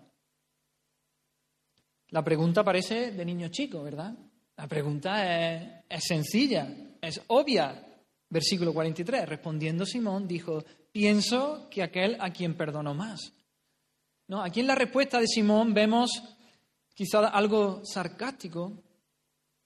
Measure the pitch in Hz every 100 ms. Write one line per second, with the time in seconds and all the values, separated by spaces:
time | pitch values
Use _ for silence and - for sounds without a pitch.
0 | _ _ _ _ _ _ _ _ _ _
1 | _ _ _ _ _ _ _ _ _ _
2 | _ 160 156 156 165 170 196 185 185 226
3 | 247 196 175 175 170 170 285 180 147 147
4 | 185 233 - _ _ - 147 156 147 147
5 | 185 208 190 170 165 165 170 - _ 170
6 | - 165 147 214 285 196 139 - - -
7 | 165 151 - 240 294 214 143 127 - -
8 | _ _ _ 160 147 190 170 156 160 156
9 | 180 247 165 151 170 156 156 165 196 247
10 | 220 190 190 170 - 156 156 - _ 214
11 | 208 208 196 247 277 302 - 202 170 185
12 | 190 233 190 170 175 156 151 147 147 143
13 | 220 180 - _ _ _ _ _ _ _
14 | _ _ _ 196 180 208 262 269 247 262
15 | 277 247 226 226 208 214 226 208 214 233
16 | 240 - - - _ _ _ _ _ _
17 | 190 214 214 202 208 214 202 190 - 196
18 | 175 - 240 269 180 165 180 208 _ _
19 | _ _ _ _ _ _